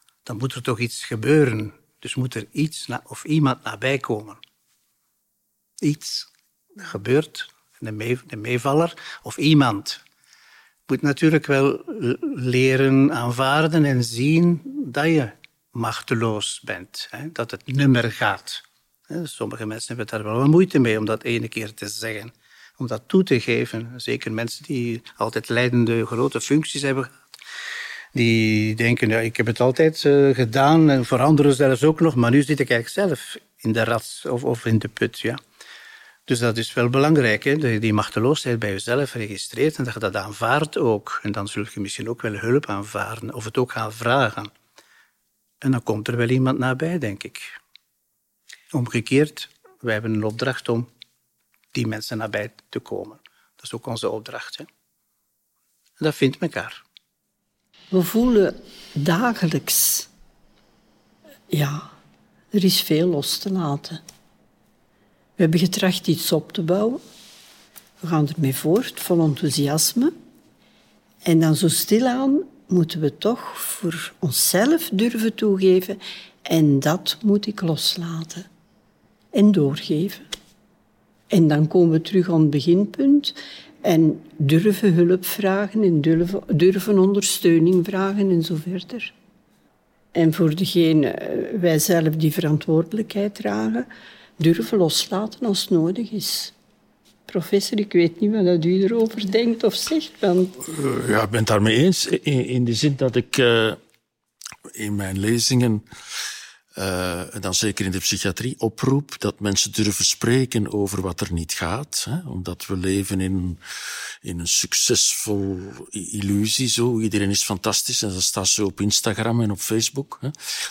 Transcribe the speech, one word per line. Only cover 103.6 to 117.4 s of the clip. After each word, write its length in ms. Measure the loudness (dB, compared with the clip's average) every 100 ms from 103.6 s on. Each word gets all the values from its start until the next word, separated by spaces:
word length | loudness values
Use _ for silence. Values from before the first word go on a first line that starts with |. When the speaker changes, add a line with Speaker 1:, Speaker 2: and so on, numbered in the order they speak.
| 2 -2 _ _ _ _ _ _ -18 -18 -18
Speaker 3:
in 240 | -10 -6 -4
mijn 220 | -4 -2
lezingen, 640 | 0 0 2 2 2 0 -4 -18 -14 -10 -10 -12 -18 _ _
eh, 640 | -8 -4 -4 -4 -6 -8
en 60 | -8
dan 140 | -4
zeker 300 | -2 -2 -2
in 60 | -4
de 80 | -4
psychiatrie, 560 | -4 -2 -4 -4 -6 -4
oproep 560 | -4 -2 0 0 -2 -6
dat 220 | -6 -2
mensen 320 | -2 -2 -2
durven 320 | 0 0 0
spreken 680 | -2 0 2 2 0 -2 -2
over 280 | -2 -2 -4
wat 200 | -6 -6
er 120 | -4
niet 200 | -4 -4
gaat, 520 | -6 -4 -4 -6 -8 -4
hè, 180 | -6 -6
omdat 380 | -8 -8 -10 -6
we 100 | -4
leven 440 | 0 0 0 -2
in, 380 | 0 -2 -2 -6 -12 -12 -12 -12 -12 -12
in 180 | -10 -8
een 100 | -2
succesvol 1120 | -2 0 0 2 2 2 0 -2 -2 -2 -6 -10 -16 -12
i-, 200 | -12 -8
illusie, 580 | -4 0 0 0 0 0
zo. 320 | 0 0 0
Iedereen 300 | 0 0 0
is 140 | 0